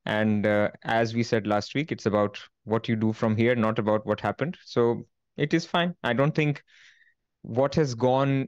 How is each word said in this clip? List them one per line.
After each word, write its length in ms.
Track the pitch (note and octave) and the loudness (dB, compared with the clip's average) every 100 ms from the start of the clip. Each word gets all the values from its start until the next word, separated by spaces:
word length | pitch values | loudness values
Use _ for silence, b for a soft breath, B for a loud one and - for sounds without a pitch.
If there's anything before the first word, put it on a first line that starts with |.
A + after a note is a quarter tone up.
| - | -4
And, 400 | G#2+ A2 G#2 G#2 | 0 2 2 2
uh, 240 | G#2 G#2 - | 2 0 -2
as 320 | - A2+ A#2 A2+ | -2 0 0 -2
we 80 | |
said 240 | A#2 A2+ G#2 | -2 -2 0
last 260 | G#2 - | -2 -2
week, 180 | C#3 D#3 | -4 -6
it's 140 | G#2+ A2 | -4 0
about 340 | G#2 G#2 - - _ - | 2 0 -4 -20 _ -4
what 220 | A2+ - | -2 -2
you 80 | A2+ | -2
do 160 | A2 | 0
from 240 | A2 A2+ G#2+ | 0 0 2
here, 200 | A#2 B2 | 2 2
not 240 | A2 A2+ | 0 0
about 260 | G#2+ G#2+ G#2 | 0 0 0
what 160 | G#2 | -2
happened. 380 | G#2 G#2 C#3 - | -2 -4 -6 -8
So 440 | - - A#2 A2+ A#2 _ _ - | -6 0 0 0 -6 _ _ -6
it 180 | D3+ E3 | -2 -2
is 100 | - | 0
fine. 300 | F3 F3 F3 | -2 -2 -2
I 100 | A#2 | -2
don't 220 | A#2+ C#3+ D#3 | 0 2 2
think 260 | D3+ C#3+ - b b b b b _ _ | 0 -2 -8 b b b b b _ _
what 320 | - A2+ C#3 | -6 0 0
has 220 | E3+ D3 A#2 | 2 0 0
gone 500 | B2+ C3 C#3 C3+ | 2 2 2 0